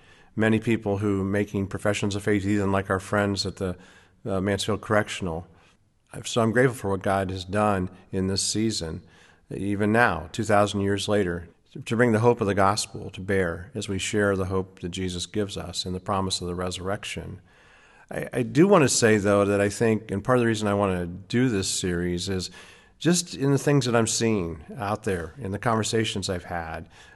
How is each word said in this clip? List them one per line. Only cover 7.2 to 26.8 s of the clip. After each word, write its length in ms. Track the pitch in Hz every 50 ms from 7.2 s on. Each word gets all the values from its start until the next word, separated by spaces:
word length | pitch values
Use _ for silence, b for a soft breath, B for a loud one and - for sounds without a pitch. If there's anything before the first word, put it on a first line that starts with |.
| 98 90
has 140 | 92 95 90
done 460 | 92 95 104 107 107 101 92 92 92 B B B B -
in 160 | 95 95 95
this 140 | 98 98 -
season, 600 | - - 107 110 110 101 - 85 80 82 92 - b b b b b b b b -
even 420 | - - 95 101 101 98 104 104 110
now, 380 | 117 120 110 87 80 76 - -
two 120 | - 107
thousand 360 | 95 104 101 104 98 - 101
years 260 | 98 98 101 98 98
later, 420 | - 104 104 98 87 85 87 87 - - _ _ _ - 135 135
to 100 | - 117
bring 160 | 110 123 120 107
the 60 | 107
hope 220 | 117 120 120 117
of 60 | 113
the 80 | 98 98
gospel 560 | 101 95 98 104 104 - - - 98 92 95
to 100 | - -
bear 500 | 92 98 101 98 92 85 85 85 87 - -
as 140 | 104 101 -
we 100 | 98 95
share 380 | - - - 104 104 101 98
the 80 | 95 92
hope 360 | 90 95 95 92 - - -
that 100 | - 87
Jesus 360 | 80 92 92 92 87 87 85
gives 300 | - - 107 104 98 101
us 300 | 92 85 87 85 - -
in 60 | 92 92
the 80 | 92
promise 400 | - - 101 95 95 92 92 -
of 60 | 90
the 80 | 87 87
resurrection. 840 | 90 90 90 87 90 87 95 101 - - - - - 82 90 92 - b b b b b b b b b b b b b -
I, 180 | - - - -
I 120 | - 127 127
do 260 | 113 113 139 180 202
want 140 | 208 175 139
to 80 | 117
say, 260 | - - 120 110 110
though, 300 | 107 95 104 101 101 101
that 140 | 98 101 101
I 100 | 101 101
think, 400 | 98 - 120 113 110 104 - -
and 120 | 98 98 101
part 140 | - 127
of 40 | 123
the 80 | 117 117
reason 200 | 113 104 107 104
I 60 | 101
want 240 | 101 101 98 92 90
to 80 | 87
do 420 | 85 87 92 101 - - 120 127 131
this 200 | 110 98 92 -
series 600 | - - - 90 87 87 87 87 90 87 87 98
is 220 | 95 92 87 B B B B B B B B B B _
just 360 | - 151 180 175 175 - -
in 180 | 82 135 139 139
the 60 | 135
things 280 | - 151 143 143 120
that 100 | 123 113
I'm 100 | 117 113
seeing 540 | 113 - - 117 113 110 101 85 85 80 78 - - 214 135
out 260 | 104 98 107 - -
there, 300 | 110 95 87 80 76 - 139
in 120 | 123 95
the 80 | 98 101
conversations 680 | - 120 113 110 104 - - 110 110 107 - 104 92 -
I've 160 | 92 87 -
had 440 | - 90 85 82 82 80 80